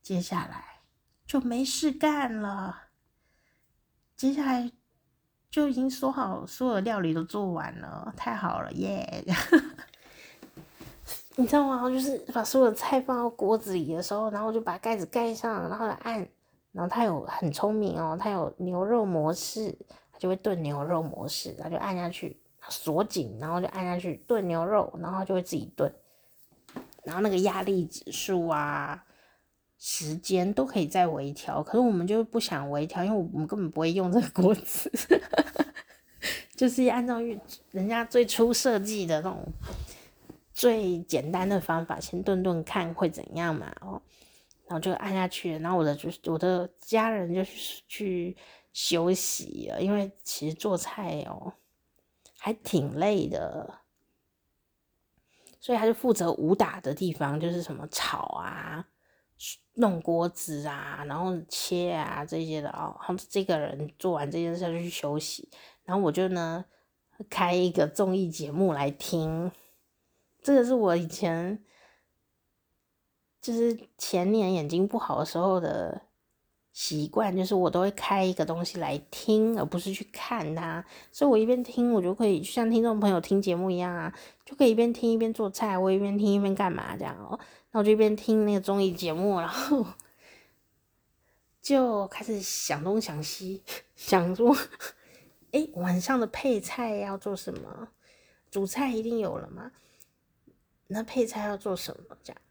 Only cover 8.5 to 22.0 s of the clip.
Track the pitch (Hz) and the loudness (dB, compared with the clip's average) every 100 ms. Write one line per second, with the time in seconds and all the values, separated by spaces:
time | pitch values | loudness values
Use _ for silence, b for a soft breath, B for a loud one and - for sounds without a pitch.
8.5 | - - - 190 196 - - - 175 - | -4 -6 -4 -4 -4 -6 -8 -2 0 6
9.5 | 330 - - - - - - - - - | 6 6 -14 -20 -20 -20 -20 -20 -20 -20
10.5 | - - - - - - - - - 240 | -20 -20 -20 -20 -18 -14 -14 -10 0 4
11.5 | 294 277 254 247 262 262 269 - 240 220 | 4 4 2 0 0 0 -4 -4 -2 2
12.5 | 269 254 220 - 269 262 247 240 233 196 | 6 6 4 0 0 2 0 -2 0 2
13.5 | 220 220 185 151 160 180 208 220 208 220 | 2 2 -2 -2 -2 -2 -2 -2 -2 -2
14.5 | 220 226 180 226 220 165 233 233 220 233 | -2 -4 -4 -2 -4 -2 -2 -2 -2 -4
15.5 | 208 170 202 226 - - 220 180 _ _ | -4 -4 -4 -4 -4 -6 -6 -8 _ _
16.5 | _ _ 190 180 226 233 156 - - 165 | _ _ -6 -4 2 2 0 -4 -2 -2
17.5 | 143 208 214 202 165 160 160 208 196 160 | 0 0 0 -2 -2 -4 -2 -2 -2 -4
18.5 | - 180 180 190 240 202 165 151 170 - | -4 -4 -2 0 2 2 2 0 -2 -4
19.5 | 220 214 - - B B - 185 190 220 | -6 -6 -8 -16 B B -6 -4 -2 0
20.5 | 180 151 143 143 170 160 - - - - | -2 -2 -4 -2 -2 -2 -6 -6 -6 -8
21.5 | - - 170 196 185 | -10 -6 -4 -4 -4